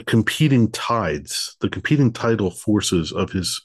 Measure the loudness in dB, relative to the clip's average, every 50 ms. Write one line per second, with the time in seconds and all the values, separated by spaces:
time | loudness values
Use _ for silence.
0 | 2 2 2 2 2 2 0 2 2 4 4 4 4 2 0 -4 -4 -2 -2 -2
1 | -2 -2 -4 -6 -6 -8 -8 -8 -8 -8 -6 -6 -6 -4 -4 -4 -2 0 2 4
2 | 4 2 2 0 0 0 0 0 0 -2 -4 -4 -2 0 0 2 2 2 0 0
3 | 0 -2 -4 -4 -4 -2 -2 -4 -4 -4 -6 -6